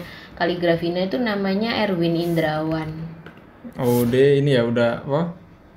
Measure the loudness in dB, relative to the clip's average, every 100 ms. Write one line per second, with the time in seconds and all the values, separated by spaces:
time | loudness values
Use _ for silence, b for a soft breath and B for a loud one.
0 | -8 B B -4 -2 0 2 2 0 -2
1 | -2 0 -2 0 0 0 0 -2 0 0
2 | 0 0 0 0 0 -2 -2 -4 -4 -8
3 | -10 -14 -20 -20 -20 -20 -18 -4 0 2
4 | 2 4 6 4 4 2 2 2 2 0
5 | -4 -2 -2 -6 -18 -20 -20